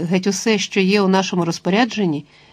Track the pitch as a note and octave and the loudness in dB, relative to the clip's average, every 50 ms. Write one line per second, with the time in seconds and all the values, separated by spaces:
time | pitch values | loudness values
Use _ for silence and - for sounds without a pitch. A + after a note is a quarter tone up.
0 | F3 D#3+ F#3+ F#3 F#3+ G3+ F#3+ - - A3+ G#3+ G#3 G#3 - - G3+ F#3+ F#3 G#3 G#3 | -2 -2 -2 0 0 -2 -4 -2 0 0 0 0 -2 -2 0 0 2 2 2 2
1 | G3 F#3 F#3+ F#3+ F#3+ - F#3+ F3 E3+ E3+ E3 - - F3 F#3 A3+ B3+ A3 - G#3+ | 2 4 2 2 0 0 -2 -2 -2 -2 -4 -4 -2 0 2 2 2 0 0 -2
2 | G3 E3 D3 D3+ - _ _ - - - | -2 -2 -2 -4 -8 _ _ -20 -20 -20